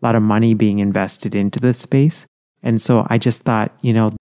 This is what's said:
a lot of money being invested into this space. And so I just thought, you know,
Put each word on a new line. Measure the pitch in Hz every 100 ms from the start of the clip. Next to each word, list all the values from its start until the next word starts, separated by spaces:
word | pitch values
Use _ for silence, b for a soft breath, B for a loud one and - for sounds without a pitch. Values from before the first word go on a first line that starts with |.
a | 120
lot |
of | 113
money | 107 104 117
being | 110 107 101
invested | 101 98 95 - 104
into | 101 98 -
this | 123 123
space. | - 135 147 - - _ _ _
And | 120 113
so | - 120 -
I | 113
just | 120 -
thought, | - 113 107 -
you | 127
know, | 113 110 110